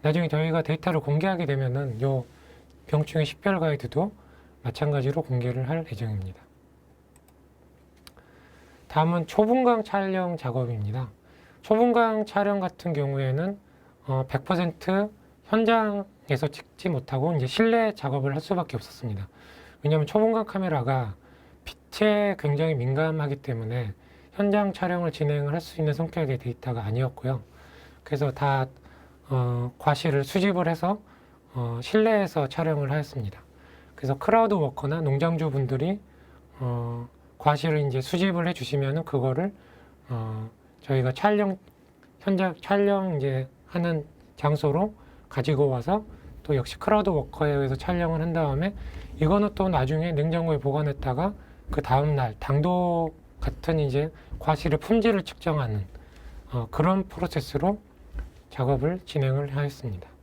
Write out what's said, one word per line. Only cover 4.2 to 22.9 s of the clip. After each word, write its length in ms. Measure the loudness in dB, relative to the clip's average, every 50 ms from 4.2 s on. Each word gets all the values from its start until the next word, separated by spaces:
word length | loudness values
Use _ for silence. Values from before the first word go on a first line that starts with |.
| -20 -20 -20 -20 -20 -20 -20 -8 -8
마찬가지로 580 | -8 -4 -2 -2 0 0 0 0 0 0 -2
공개를 460 | -2 -2 -2 -2 0 -2 -2 -2 -2 -2
할 160 | -4 -4 -4 -6
예정입니다. 520 | -8 -6 -6 -4 -4 -4 -6 -8 -12 -16 -20 _ _ _ _ _ _ _ _ _ _ _ _ _ _ -20 _ _ _ _ _ _ _ _ -20 _ _ _ _ _ _ _ _ -20 _ -20 -20 -20 -20 -20 -20 -20 -20 -20 -20 -20 -20 -20 -20 _
다음은 400 | 2 2 4 4 2 0 -2 0
초분강 560 | 2 2 4 6 4 4 6 4 4 4 0
촬영 520 | -2 -2 -2 0 0 -2 -2 -2 -2 -4
작업입니다. 760 | -4 -4 -2 -2 -2 -2 -2 -2 -4 -4 -4 -4 -4 -6 -8 -12 _ _ -20 -20 -20 -20 -20 -20 -20
초분강 640 | 0 2 4 4 6 6 6 4 4 4 2 0 -2
촬영 320 | 0 0 0 2 2 0 0
같은 340 | -2 -4 -6 -6 -4 -2
경우에는, 680 | -2 0 -2 -2 -2 -2 0 0 0 0 -2 -4 -4 -8 _ -20 _ -20 -20 -20 -20 _ -6
어, 180 | -2 -2 -2 -2
백 180 | -2 -4 -6 -2
퍼센트 640 | 0 0 0 0 -2 -4 -4 -2 0 2 2 0 0 -4 -16 -20 -20 -20 _ _
현장에서 1040 | 0 2 4 4 6 4 4 4 2 -2 -4 -6 -8 -14 -20 -4 -2 -2 0 0 -4
찍지 380 | -4 -8 -20 -20 -20 -6 -2 -2
못하고 460 | -2 -2 -4 -4 -2 0 0 0 0
이제 100 | 0 0
실내 480 | -2 2 2 4 4 4 4 2 0 -2
작업을 400 | -4 -4 -4 -2 0 -2 -2 -2
할 60 | -4
수밖에 360 | -4 -2 -2 -2 -2 -4 -6
없었습니다. 520 | -8 -8 -10 -16 -10 -8 -8 -6 -6 -8 -12 _ -20 -20 -20 -20 -20 -20 -20 -20 _
왜냐하면 240 | 0 0 2 2 0
초분강 400 | 0 2 2 2 4 2 0 -2
카메라가 680 | -2 -4 -4 -2 0 0 0 0 0 0 0 -2 -4 -8 -12 -18 -20 -20 -20 -20 -20 -20 -20 _
빛에 680 | -20 -20 _ _ _ -2 2 2 4 4 4 2 0 -2 -2
굉장히 340 | -2 -2 0 2 2 0 0
민감하기 600 | 0 0 0